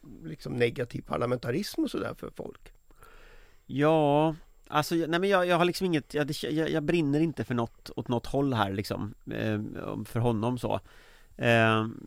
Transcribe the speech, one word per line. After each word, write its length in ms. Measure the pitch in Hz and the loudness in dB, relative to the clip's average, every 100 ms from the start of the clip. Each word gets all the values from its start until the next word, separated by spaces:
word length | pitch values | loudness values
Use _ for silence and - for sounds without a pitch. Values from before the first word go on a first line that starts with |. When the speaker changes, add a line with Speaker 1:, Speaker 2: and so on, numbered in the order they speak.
| - - | -20 -16
Speaker 1:
liksom, 280 | 160 156 - | -14 -12 -6
negativ 500 | 143 120 139 120 - | 0 0 0 -6 -8
parlamentarism 840 | - 147 120 123 120 151 208 - | -4 -2 -2 -2 -2 -4 -4 -4
och 60 | 311 | -4
sådär 240 | - - - | -4 -6 -8
för 120 | - - | -12 -12
folk. 360 | - - - - - - - - - - - - - | -14 -14 -20 -20 -20 -20 -20 -20 -20 -20 -20 -20 -8
Speaker 2:
Ja, 680 | 131 151 160 143 147 160 156 - - - | 2 4 4 4 4 2 -2 -10 -20 -4
alltså, 280 | 151 147 165 | -2 0 0
jag, 140 | 156 | 0
nej, 100 | 175 | 0
men 80 | 196 | 4
jag, 180 | 190 180 | 4 4
jag 100 | 170 | 4
har 80 | |
liksom 220 | 175 - 185 | 4 2 0
inget, 280 | 156 - | 0 0
jag, 120 | 147 143 | -2 -2
det, 160 | 151 | -4
jag, 280 | 165 151 151 | -2 -2 0
jag 120 | 156 | 0
brinner 380 | 147 175 143 147 | 2 2 2 2
inte 240 | 165 - | 2 -2
för 100 | - | -2
något, 360 | 120 117 - - - | -2 -2 -8 -10 -8
åt 120 | 123 | -2
något 180 | 117 - | -2 0
håll 280 | 135 139 | 0 0
här, 180 | 117 98 | 0 0
liksom, 420 | 98 98 98 104 - - | -2 -4 -6 -6 -10 -10
eh, 300 | 113 110 107 107 - - 104 | -4 -2 -2 -4 -8 -8 -8
för 160 | 104 117 | -4 0
honom 380 | 120 110 117 127 | 0 2 0 -2
så. 220 | 107 101 - - - - - - | -2 -4 -6 -20 -20 -20 -20 -2
Eh, 500 | 120 117 113 110 113 - | 4 6 6 4 0 -8